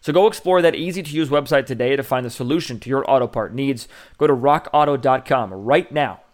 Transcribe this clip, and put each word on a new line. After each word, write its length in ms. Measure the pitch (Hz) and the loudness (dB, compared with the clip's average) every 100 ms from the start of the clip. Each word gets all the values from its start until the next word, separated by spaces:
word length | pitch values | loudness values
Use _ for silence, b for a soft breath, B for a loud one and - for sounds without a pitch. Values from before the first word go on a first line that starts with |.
So 120 | - | 2
go 160 | 156 214 | 4 4
explore 340 | 214 175 185 | 2 2 4
that 140 | 165 - | 4 2
easy-to-use 520 | 165 185 147 151 151 | -6 -6 -6 -4 0
website 380 | 147 135 143 127 | 0 2 0 0
today 300 | 120 123 139 | -2 0 0
to 80 | |
find 200 | 127 127 | -2 -4
the 60 | 123 | -4
solution 480 | - 123 160 - 117 | -8 -2 -2 -4 -12
to 100 | - | -4
your 160 | 135 - | -4 2
auto 160 | 131 123 | 2 2
part 260 | 117 98 | -4 -6
needs. 360 | 117 139 127 - B B - | -6 -4 -6 -10 B B -2
Go 120 | 151 | 0
to 40 | |
rock 360 | 131 135 151 - | 2 2 0 2
auto 240 | 147 147 139 | 0 2 0
dot 300 | 131 131 - | 0 0 0
com 260 | 135 107 | -2 -2
right 380 | 95 104 151 180 | -8 0 0 0
now. 300 | 147 135 90 _ | -4 -4 -6 _